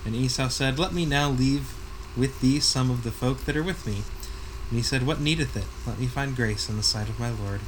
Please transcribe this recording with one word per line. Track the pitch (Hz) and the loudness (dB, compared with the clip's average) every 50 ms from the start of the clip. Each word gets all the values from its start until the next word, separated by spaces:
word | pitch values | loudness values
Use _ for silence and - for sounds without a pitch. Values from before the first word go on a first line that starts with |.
| - | -4
And | 107 110 117 | -4 0 0
Esau | 131 131 127 - 135 127 | 2 2 2 0 0 0
said, | - - 135 135 131 135 | 0 2 2 2 2 2
"Let | 175 185 170 | 0 0 0
me | 175 170 | 0 0
now | 156 143 143 143 143 | 2 4 4 4 4
leave | 135 127 131 135 139 143 135 127 - - - - - - - - - 120 | 4 4 4 4 4 2 0 -4 -8 -10 -10 -10 -10 -10 -12 -8 -2 0
with | 123 135 131 - | 0 0 0 4
thee | - 131 135 147 | 4 4 4 6
some | 147 - - 135 127 127 | 4 2 2 2 2 2
of | 123 120 117 | 2 0 -2
the | 117 107 | -4 -4
folk | - - 127 135 131 - | 0 0 0 0 0 -2
that | - 147 | -2 0
are | 151 156 | 0 0
with | 185 190 - - 127 | 0 -2 -4 -4 -4
me." | 104 101 101 - - - - - - - - - - - - - | -4 -2 -4 -4 -6 -8 -8 -8 -8 -8 -8 -8 -8 -8 -6 -2
And | 117 117 | 0 0
he | 117 | 0
said, | - 139 131 127 135 | 2 2 2 2 2
"What | 156 139 | 2 2
needeth | 147 147 160 160 147 123 - | 4 2 4 2 2 0 0
it? | 107 98 - - - - | -4 -4 -4 -6 -8 -6
Let | 123 113 - | -6 -4 -2
me | 127 127 | -2 -2
find | 127 143 139 139 135 | 0 -2 -2 -2 0
grace | 123 120 110 104 101 - - | 2 2 2 2 0 -2 -2
in | 107 | -2
the | 107 104 | 0 2
sight | - - 110 107 107 | 2 2 0 -2 -2
of | 110 110 | -2 -2
my | 117 120 | -2 -2
lord." | 117 107 104 101 101 101 104 | -2 -2 -2 -4 -4 -4 -6